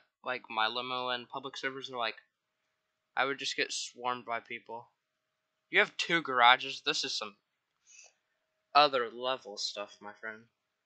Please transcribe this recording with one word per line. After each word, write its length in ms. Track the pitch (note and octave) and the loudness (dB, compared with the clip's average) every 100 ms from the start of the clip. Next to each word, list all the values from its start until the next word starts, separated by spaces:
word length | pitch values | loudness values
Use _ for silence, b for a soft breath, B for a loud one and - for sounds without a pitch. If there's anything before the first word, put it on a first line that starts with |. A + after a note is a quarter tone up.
| - _ | -8 _
like, 240 | B2+ B2 - | -8 -8 -6
my 200 | A2 A2 | 0 0
limo 400 | B2 B2 B2+ B2+ | 0 -4 -4 -4
and 200 | B2 A#2 | -6 -6
public 280 | C#3 C3 - | -10 -10 -8
servers 340 | C#3 C3+ B2+ | -8 -8 -10
are 80 | B2+ | -4
like, 240 | A2 - - _ _ _ _ _ _ _ _ - | -4 -6 -14 _ _ _ _ _ _ _ _ -2
I 80 | |
would 140 | C3 C3+ | -2 -2
just 180 | C#3+ - | -6 -4
get 160 | C#3+ | -4
swarmed 520 | - - A#2+ B2 B2 | -4 -8 -6 -4 -4
by 140 | A2+ A#2 | -4 -8
people. 520 | - A#2 - A2+ A#2+ _ _ _ _ _ _ _ _ | -6 -14 -14 -16 -18 _ _ _ _ _ _ _ _
You 120 | F3 | 2
have 160 | G#3 - | 2 0
two 260 | - E3+ | 0 0
garages? 580 | C#3+ B2+ A#2+ C3 C3+ C#3 | 2 8 8 8 4 -6
This 200 | C#3+ D3+ | -4 -2
is 100 | C3+ - | -2 -4
some 180 | G#2 G2+ _ _ _ _ B B B B _ _ _ _ _ | -6 -10 _ _ _ _ B B B B _ _ _ _ _
other 360 | D3 D3 C3+ A#2 | 6 6 4 -2
level 480 | A#2 B2+ C3 G2+ G#2 | -4 -4 -6 -8 -10
stuff, 380 | - G2+ G#2 - | -8 -8 -10 -12
my 120 | G#2 | -18
friend. 320 | G#2 A2 A2 A#2 _ _ _ | -14 -14 -14 -18 _ _ _